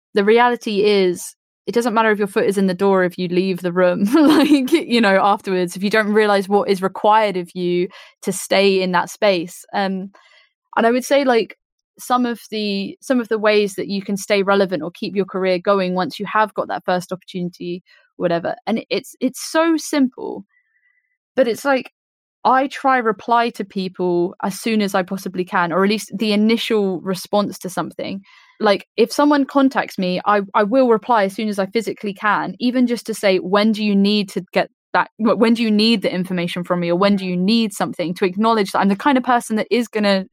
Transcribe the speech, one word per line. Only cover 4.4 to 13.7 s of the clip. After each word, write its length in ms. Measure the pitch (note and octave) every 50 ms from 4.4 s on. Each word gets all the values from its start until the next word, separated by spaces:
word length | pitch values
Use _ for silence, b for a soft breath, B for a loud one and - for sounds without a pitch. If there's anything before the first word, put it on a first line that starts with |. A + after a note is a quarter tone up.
| C#4 - D4 C#4+ C4 B3+
you 280 | D#4 D#4+ A3+ - A#3 A#3+
know, 180 | A3+ G3+ G3 F#3+
afterwards, 540 | - G3+ G3+ G#3+ - G3+ F#3+ F#3 F3+ F3 -
if 80 | F#3 F#3+
you 60 | G#3
don't 240 | F#3 A3 A3 G#3 G#3+
realize 360 | G#3+ G#3+ G#3 G3+ G3 G3 F3+
what 200 | G3+ G3+ F#3+ -
is 120 | G3+ F#3
required 560 | F#3 F#3+ F#3 - - G#3+ G#3 A3 A3 G#3 F#3+ F#3
of 120 | F3 F3 -
you 320 | F3+ F3+ F3 F3 F3 F3 F3 B B B B B B -
to 80 | -
stay 500 | F#3+ - - - - G3 G3 G3 F#3+ F#3+
in 100 | F#3 F#3
that 180 | F3+ F3 - -
space. 540 | - - - G#3 G3 F3 E3 F3 - - - - -
Um, 380 | G#3 G3 F#3+ F#3+ F#3+ F#3 G3 b b b b b b b b b _ _ _ -
and 120 | - G#3+ A3+
I 40 |
would 140 | A#3+ B3+ B3
say, 180 | - D4 C#4 C#4+
like, 340 | C4+ B3 A3+ G3+ - - - _ _ _ _ _ _ _ -
some 260 | - - B3 B3 B3
of 160 | A#3+ A#3+ A3 - -
the, 480 | - A3 G#3+ G#3 G3+ G3 G3 G3 - -
some 180 | - - C#4 B3
of 80 | A#3 G#3+
the 100 | A3+ A3
ways 380 | G3+ G#3+ G#3+ G#3 G#3 G3+